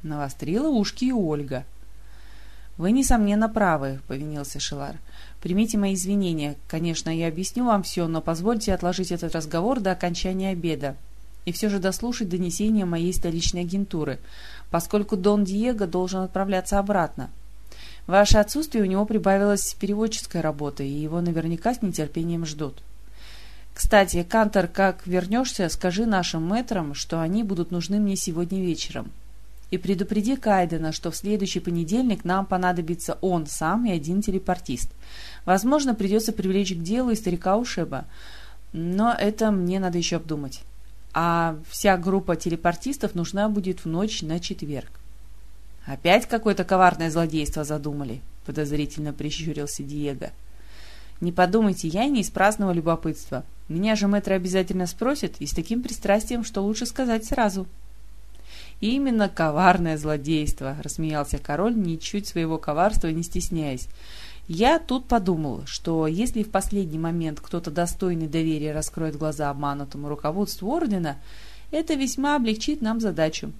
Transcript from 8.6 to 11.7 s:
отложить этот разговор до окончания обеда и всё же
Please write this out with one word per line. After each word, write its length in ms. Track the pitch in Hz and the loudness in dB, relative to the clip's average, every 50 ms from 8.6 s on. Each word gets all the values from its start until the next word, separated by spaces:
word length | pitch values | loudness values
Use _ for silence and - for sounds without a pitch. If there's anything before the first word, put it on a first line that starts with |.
| 214 - | 2 0
отложить 400 | 185 180 - 175 185 190 190 180 | 0 2 2 0 0 0 -2 -2
этот 220 | 185 170 - 165 - | -2 -4 -4 -2 -2
разговор 460 | 165 160 156 160 165 175 226 269 254 | -4 -4 -2 -2 0 0 2 0 0
до 120 | 202 190 | 2 0
окончания 580 | 185 180 - 175 170 - - 185 185 185 190 196 | 0 0 0 -2 -2 0 -2 -2 0 0 -2 -2
обеда 460 | 190 175 160 170 160 139 143 139 135 - - - - - - - - - - | -2 0 0 -2 -2 0 -2 -6 -6 -6 -12 -14 -12 -14 -14 -14 -12 -8 -6
и 60 | - | -6
всё 180 | 170 - - | -4 0 0
же 100 | 214 | 0